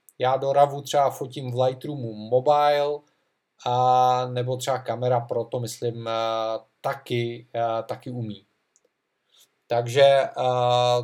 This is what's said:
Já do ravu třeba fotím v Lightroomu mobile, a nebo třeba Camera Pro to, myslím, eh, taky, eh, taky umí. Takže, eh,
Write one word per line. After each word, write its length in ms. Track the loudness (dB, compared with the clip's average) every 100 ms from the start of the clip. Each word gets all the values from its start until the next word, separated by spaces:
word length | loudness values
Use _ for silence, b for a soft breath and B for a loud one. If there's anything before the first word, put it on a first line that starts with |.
| _ -4
Já 180 | 0 0
do 160 | 2
ravu 300 | 4 4 2
třeba 280 | -2 0 0
fotím 420 | -2 -8 -8 -6
v 80 | -2
Lightroomu 540 | 0 -2 -8 -8 -10
mobile, 840 | -10 -2 2 4 4 4 4 0 -4 -10 _ _ _ _ _ -2
a 600 | 2 4 6 4 2 -2
nebo 300 | -4 -4 -4
třeba 220 | -2 -4
Camera 420 | -4 -4 0 0
Pro 240 | 0 -4
to, 160 | -4 -6
myslím, 480 | -8 -6 -6 -6 -4
eh, 40 | -4 -2 -2 -4 -6 -10 _
taky, 640 | -8 -8 -6 -4 -4 -8 -8
eh, 280 | -4 -2 -2
taky 280 | -6 -10 -10
umí. 360 | -10 -10 -12 _ _ _ _ _ _ _ _ _ b _ _ -4
Takže, 360 | -2 0 4
eh, 280 | 6 6 2 -2 -2 0 2 2 2 0